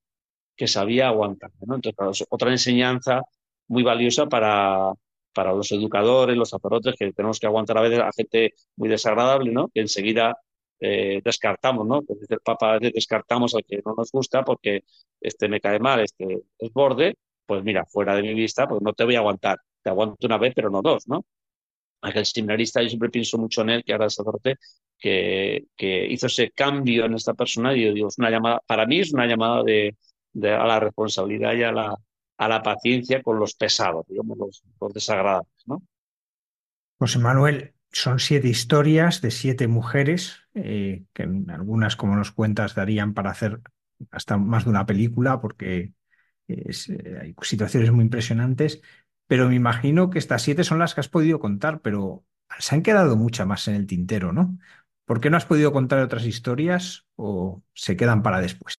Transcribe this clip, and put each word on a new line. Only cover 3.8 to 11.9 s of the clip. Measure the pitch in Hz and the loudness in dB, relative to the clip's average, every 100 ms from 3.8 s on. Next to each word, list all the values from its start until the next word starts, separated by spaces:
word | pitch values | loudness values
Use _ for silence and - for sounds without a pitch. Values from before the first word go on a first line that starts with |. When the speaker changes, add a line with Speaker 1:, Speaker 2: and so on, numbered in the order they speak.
Speaker 1:
valiosa | 123 117 120 120 151 | 2 2 2 2 0
para, | 120 107 104 98 95 95 92 _ _ _ | 2 2 4 2 2 0 -4 _ _ _
para | - 95 | -4 0
los | 95 104 | 0 -2
educadores, | 104 107 101 107 131 127 120 | -2 0 2 4 6 4 2
los | 113 | 0
sacerdotes, | 95 - 117 117 113 | -4 -2 0 0 -2
que | 101 | -4
tenemos | 92 104 110 | -2 -2 -2
que | 110 | 0
aguantar | 110 107 110 | 0 2 2
a | |
veces | 117 117 | 4 4
a | 104 | 0
gente | - 110 113 113 - _ - | -2 -2 2 2 -2 _ -6
muy | 110 | 0
desagradable, | 107 113 107 123 135 127 | 0 2 2 4 4 2
¿no? | 117 131 | 0 0
Que | - | -2
enseguida, | 107 104 101 113 113 117 _ _ _ _ | -2 -2 0 2 2 0 _ _ _ _
eh, | 101 101 98 98 | -2 0 0 -2
descartamos, | - - 107 98 135 123 | -2 -2 -2 0 -2 0
¿no? | 107 | 0